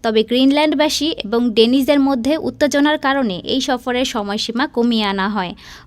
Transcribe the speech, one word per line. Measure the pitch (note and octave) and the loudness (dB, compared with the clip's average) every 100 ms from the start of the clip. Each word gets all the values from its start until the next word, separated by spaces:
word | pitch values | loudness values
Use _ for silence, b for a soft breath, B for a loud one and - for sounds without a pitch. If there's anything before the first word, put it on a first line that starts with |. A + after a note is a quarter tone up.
তবে | A3+ A3 | -2 0
গ্রিনল্যান্ডবাসী | A3 A#3+ C4+ C#4+ D#4 C#4 D4+ - D4 - | 2 2 4 4 2 2 0 0 -4 -4
এবং | G3+ A#3 A#3+ G#3+ | -4 0 0 4
ডেনিশদের | A3+ C4 C4 C#4+ C4+ | 4 4 2 2 2
মধ্যে | C4+ A#3 D#4 - | 0 0 -2 -4
উত্তেজনার | - D4 C#4+ D4 D4+ C#4+ | -2 0 2 2 2 0
কারণে | C#4 A#3+ F3+ - | 0 -2 -4 -4
এই | C4 | -4
সফরের | C4 B3 B3+ B3 B3+ | -2 -4 -2 -4 -2
সময়সীমা | A#3+ G3+ G#3 - A3+ D4 | -4 -4 -6 -4 -4 -4
কমিয়ে | B3 A#3+ A3+ G#3 | 0 0 0 -2
আনা | G3 F#3+ | -2 -2
হয়। | G#3 F3+ - B B | -2 -6 -10 B B